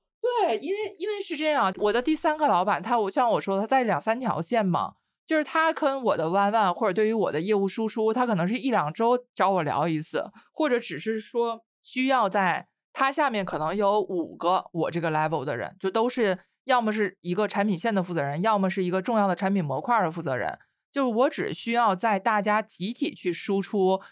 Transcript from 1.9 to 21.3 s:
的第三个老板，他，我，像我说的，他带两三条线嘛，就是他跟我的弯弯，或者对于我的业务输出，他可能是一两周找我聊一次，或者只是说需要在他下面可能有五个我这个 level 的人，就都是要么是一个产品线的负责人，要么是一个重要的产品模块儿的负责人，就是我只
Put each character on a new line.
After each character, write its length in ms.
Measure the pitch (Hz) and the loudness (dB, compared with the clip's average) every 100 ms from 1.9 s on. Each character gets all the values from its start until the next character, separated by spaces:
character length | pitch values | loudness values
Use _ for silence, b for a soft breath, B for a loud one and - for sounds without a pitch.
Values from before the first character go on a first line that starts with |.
的 80 | 226 | 0
第 140 | 254 | 0
三 240 | 311 330 302 | 0 0 0
个 80 | 294 | 2
老 180 | 180 | 2
板， 160 | 190 165 | 2 0
他， 160 | 196 240 | 0 0
我， 140 | 202 | 0
像 180 | - 240 | 2 2
我 120 | 175 | 2
说 160 | 196 196 | 0 -2
的， 60 | |
他 40 | 220 | 2
带 160 | 269 | 2
两 180 | 233 151 | 2 0
三 200 | 220 233 | 0 -2
条 200 | 240 151 | -2 -2
线 240 | 165 233 | 0 2
嘛， 300 | 196 151 92 - _ _ - | 2 2 -2 -8 _ _ -2
就 100 | 311 | 0
是 60 | |
他 300 | 294 320 320 | 0 0 2
跟 280 | 320 294 269 | 2 0 0
我 120 | 226 - | 0 0
的 140 | 160 | 2
弯 220 | 185 202 | 2 4
弯， 200 | 226 196 | 4 2
或 140 | 175 208 | 2 0
者 60 | |
对 160 | 185 214 | 2 2
于 40 | |
我 200 | 220 185 | 2 0
的 80 | 151 | 0
业 160 | 185 208 | 0 0
务 100 | 196 | 0
输 220 | 208 220 | -2 -4
出， 240 | 233 220 | 0 0
他 120 | 226 | 0
可 120 | 247 208 | 0 0
能 100 | 185 | 0
是 100 | 240 | 0
一 140 | 262 | 0
两 220 | 214 151 | 0 0
周 340 | 160 233 247 - | 0 0 0 -2
找 160 | - 196 | 0 2
我 120 | 190 | 2
聊 240 | 143 120 170 | 0 0 0
一 120 | 156 | -2
次， 300 | 156 156 - B B | -4 -6 -6 B B
或 160 | - 302 | -2 0
者 100 | 240 | 0
只 220 | 233 156 | -2 -8
是 180 | 202 220 | -6 -6
说 460 | 214 233 233 226 _ _ | -4 -4 -2 -4 _ _
需 240 | - 254 262 | -10 -2 2
要 240 | 262 202 | 2 2
在 360 | 202 185 151 - _ _ | 2 2 0 -6 _ _
他 180 | - 269 | -2 0
下 160 | 285 285 | 2 0
面 160 | 214 | 0
可 140 | 180 160 | -4 -4
能 180 | 156 196 | -2 0
有 240 | 202 214 | 2 2
五 340 | 190 185 151 - | 0 -2 -4 -2
个 280 | 170 185 - | 0 0 0
我 180 | 170 156 | -4 -2
这 100 | 165 | -2
个 100 | 165 | 0
level 340 | 156 156 156 | 0 0 -2
的 100 | 135 | -2
人， 220 | 120 90 - | -4 -6 -6
就 120 | 190 | -2
都 180 | 220 240 | 0 0
是 300 | 247 208 185 b b | 0 0 0 b b
要 160 | - 247 | -2 0
么 100 | 220 | 0
是 280 | 214 202 - | 0 -2 -4
一 140 | 175 | -4
个 120 | 175 202 | -2 -2
产 200 | 202 208 | 0 0
品 100 | 175 | 0
线 180 | 233 | 0
的 80 | 202 | -2
负 120 | 180 | 0
责 80 | 170 | -2
人， 180 | 139 147 | -2 -2
要 180 | 214 208 | 0 2
么 120 | 190 | 2
是 120 | 190 | 0
一 80 | 180 | 0
个 120 | 185 | -2
重 160 | 214 226 | 0 2
要 100 | 202 | 2
的 80 | 175 | 0
产 160 | 196 | 0
品 100 | 202 | 0
模 200 | 151 135 | 0 -2
块 120 | - | 0
儿 100 | 233 | 0
的 60 | 175 | 0
负 120 | 170 | -2
责 120 | 151 | -4
人， 240 | 127 82 - b b _ | -4 -4 -6 b b _
就 140 | 285 | -2
是 100 | 262 | 0
我 140 | 220 | 2
只 240 | 277 | 0